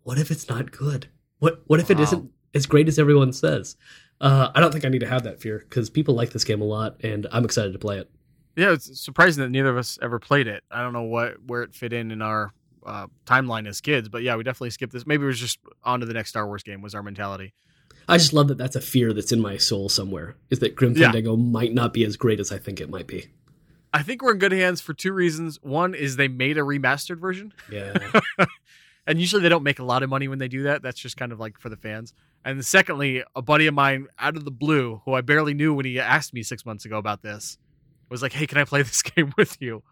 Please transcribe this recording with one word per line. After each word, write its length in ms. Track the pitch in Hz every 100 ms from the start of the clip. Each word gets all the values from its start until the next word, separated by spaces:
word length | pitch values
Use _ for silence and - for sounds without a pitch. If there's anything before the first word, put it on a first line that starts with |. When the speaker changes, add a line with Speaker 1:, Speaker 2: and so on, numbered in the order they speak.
Speaker 1:
what 140 | - 131
if 140 | 151
it's 160 | 156 -
not 240 | 123 135
good? 360 | - 143 139 - _ _ _
What, 220 | 160 165 -
what 120 | 156
if 100 | 170
it 60 | 165
Speaker 2:
Wow. 60 |
Speaker 1:
isn't 280 | 151 175 - _ _
as 120 | 143 135
great 220 | 147 156
as 100 | 151
everyone 360 | 147 143 131
says? 420 | 127 156 131 - - - - _ _
Uh, 280 | 143 135 127 -
I 40 |
don't 100 | 170
think 140 | 156 135
I 40 |
need 100 | 131
to 80 | 113
have 160 | 127
that 180 | 117 -
fear 240 | 110 107 -
'cause 200 | 123 110
people 260 | 151 143 117
like 160 | 117
this 120 | 110 -
game 160 | 104
a 40 | 104
lot, 320 | 107 110 -
and 240 | 110 104 101
I'm 100 | 117 117
excited 280 | - 101
to 60 | 95
play 180 | 104 98
it. 100 | - _ _ _ _ -
Speaker 2:
Yeah, 160 | 196
it's 280 | 156 - 131
surprising 400 | - 135 175 143
that 60 | 131
neither 200 | 135 135
of 80 | 123
us 220 | 117 -
ever 180 | 120 117
played 280 | - 143 117
it. 160 | 101 -
I 100 | 117
don't 120 | 123
know 100 | 120
what, 380 | 113 117 120 - 123
where 180 | 120
it 100 | 107 -
fit 160 | 120
in, 180 | 117 113
in 100 | 110
our, 320 | 110 107 101 - _ _ -
uh, 220 | 104 95 _ -
timeline 420 | 131 127 110 104
as 140 | 98
kids, 260 | 151 139 107
but 140 | 113
yeah, 120 | 123 113
we 60 |
definitely 260 | 117 123 120
skipped 220 | - 123
this. 120 | 123 147
Maybe 180 | 147
it 40 | 139
was 120 | 120
just 200 | 120 - - -
on 160 | 123 123
to 40 | 113
the 80 |
next 160 | 113 107
Star 160 | 113 104
Wars 160 | 101
game 180 | - 98
was 140 | 101 104
our 80 |
mentality. 500 | 101 98 101 95 95 _ _ _ _ _ -
Speaker 1:
I 100 | 170
just 160 | 147
love 140 | 151 143
that 100 | 139
that's 180 | 156 123
a 60 |
fear 320 | - 131 113
that's 180 | 104 -
in 80 | 117
my 160 | 104 98
soul 300 | - 101 98
somewhere, 460 | - 98 90 85 - _
is 100 | 131
that 160 | - -
Grim 200 | 123 135
Speaker 2:
Yeah. 100 | 143
Speaker 1:
Fandango 300 | 113 113 113
might 380 | 120 113 120
not 200 | 120 117
be 100 | 117 107
as 100 | -
great 220 | 120 104
as 120 | 98
I 60 | 98
think 240 | - 95
it 80 | 76
might 160 | 92 82
be. 200 | 92 - _ _ _ _ _ _
Speaker 2:
I 80 | 147
think 180 | 147 254
we're 80 | 262
in 60 | 202
good 120 | 196
hands 300 | 185 180 175
for 120 | -
two 200 | 147 190
reasons. 460 | 190 175 156 165 147
One 320 | 139 147 180
is 220 | 151 139 131
they 120 | 135
made 300 | 123 135 151
a 40 |
remastered 580 | 143 143 131 139 - 170
version. 340 | 185 185 214 - -
Speaker 1:
Yeah. 220 | 104 98 185 - 220 - -
Speaker 2:
<laughs> 80 | 185 - _ _ _ _ -
And 120 | 160
usually 220 | 175 202
they 80 | 170
don't 140 | 170
make 160 | 143 139
a 40 |
lot 200 | 123 123
of 60 | 135
money 180 | 135 139
when 100 | 135
they 100 | 127
do 160 | 131
that. 200 | 143 147
That's 160 | 127 -
just 180 | 123 -
kind 140 | 123
of, 80 | 113
like, 180 | 110 -
for 80 | 117
the 60 | 107
fans. 360 | 110 110 117 _ _ _ 131
And 180 | 135
secondly, 600 | 120 190 185 143 139 127 - 131
a 60 |
buddy 240 | 123 151 156
of 80 |
mine 320 | 143 139 135 135 -
out 180 | 139 160
of 80 | 143
the 60 |
blue, 500 | 120 147 147 123 110
who 100 | -
I 80 | 131
barely 340 | 123 151 151 143
knew 180 | 156
when 120 | 143 131
he 140 | 127
asked 320 | 117 151 -
me 120 | 123
six 200 | 107 120
months 220 | 117 104 107
ago 120 | 107
about 240 | 104 104
this, 340 | 107 107 - - _ _ _ _ _
was 120 | 123
like, 120 | 127
"Hey, 120 | 147 151
can 140 | 147
I 60 | 139
play 180 | 143
this 180 | 127 -
<laughs> 140 | - -
game 180 | 143 -
with 220 | 190 -
you? 200 | 123 110 -